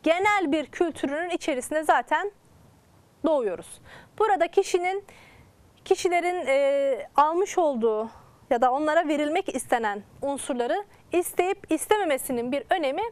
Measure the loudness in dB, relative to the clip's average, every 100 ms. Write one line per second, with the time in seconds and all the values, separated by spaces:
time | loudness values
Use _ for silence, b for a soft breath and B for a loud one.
0 | 2 2 2 2 2 -2 -2 -2 -4 -2
1 | -4 -4 -4 -4 -4 -4 -4 -2 2 2
2 | 2 -2 -2 _ _ -20 -20 _ _ _
3 | _ _ 0 0 0 -6 -12 -20 B B
4 | B -2 2 2 2 2 2 -2 -2 -4
5 | -8 B B B B _ _ _ -2 0
6 | 2 2 0 -2 0 2 2 2 0 -2
7 | -2 2 2 2 0 2 0 2 0 0
8 | -4 B B B -2 2 2 2 2 0
9 | 2 0 0 -2 -2 -8 -2 0 0 -4
10 | -12 -8 -6 -6 -6 -4 -2 -4 -6 b
11 | b -2 -2 -2 -2 -4 -4 -4 2 0
12 | 2 -2 -2 -4 -2 -4 -2 0 0 -2
13 | -6